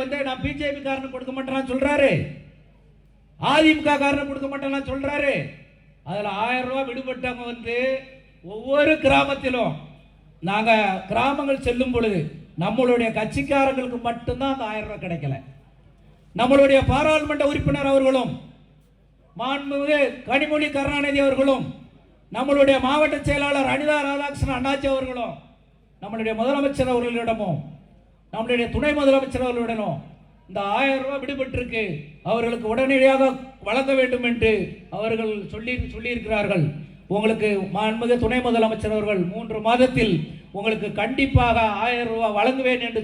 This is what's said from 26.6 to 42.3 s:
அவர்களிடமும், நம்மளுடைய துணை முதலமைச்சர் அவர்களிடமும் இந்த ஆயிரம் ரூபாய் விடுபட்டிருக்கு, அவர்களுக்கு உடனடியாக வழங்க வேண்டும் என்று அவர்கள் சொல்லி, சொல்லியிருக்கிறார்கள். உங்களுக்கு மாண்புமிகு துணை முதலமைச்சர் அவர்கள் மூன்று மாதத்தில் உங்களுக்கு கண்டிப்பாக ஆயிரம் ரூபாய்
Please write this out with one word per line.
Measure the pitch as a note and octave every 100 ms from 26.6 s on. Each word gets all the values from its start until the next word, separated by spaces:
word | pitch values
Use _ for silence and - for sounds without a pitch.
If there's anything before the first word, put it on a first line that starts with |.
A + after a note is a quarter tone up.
| C#4 C4+ B3+
அவர்களிடமும், | A#3+ A#3+ A#3 A#3 A3 G3 C#3+ - - - - _ _ _
நம்மளுடைய | G#3+ A#3 B3 A#3
துணை | A#3 D4 D4
முதலமைச்சர் | C#4 C4+ C4+ B3 B3+
அவர்களிடமும் | A#3+ A#3 A3+ G3 D3+ - - - _ -
இந்த | G3 G3+ A3
ஆயிரம் | C4+ C4+
ரூபாய் | C4+ C#4
விடுபட்டிருக்கு, | B3+ C4+ B3+ A#3 A#3+ A3+ G3+ D3+ - - F3
அவர்களுக்கு | A3+ A#3 A#3 G#3+
உடனடியாக | A#3 C4 C4+ C4 C4+ C4+ B3+ - - F#3+
வழங்க | B3 C4+ C4
வேண்டும் | B3 B3 A#3+
என்று | A#3 A3 G#3 E3+ - - F#3
அவர்கள் | A3 A3+ A3 G#3 E3
சொல்லி, | G#3 A#3 B3 A#3+
சொல்லியிருக்கிறார்கள். | A3 A#3+ A#3 G#3+ G#3+ G3+ F#3 D3 - - - -
உங்களுக்கு | G3+ A3 A3 G#3+ G3 F#3 F#3
மாண்புமிகு | A3 A3+ A#3+ A#3+
துணை | A3+ B3 B3
முதலமைச்சர் | A#3 A3 G#3+ G#3+ G#3+
அவர்கள் | G#3 G3 F3
மூன்று | A3 A3 A3 A3
மாதத்தில் | A#3+ B3+ B3+ G#3+ D#3+ - - - F#3+
உங்களுக்கு | G#3+ G#3+ G3+ G3+
கண்டிப்பாக | A3 C4+ C4+ C4 A#3+ A3+ A3 G3+
ஆயிரம் | A#3 A#3+ A#3
ரூபாய் | A3+ A3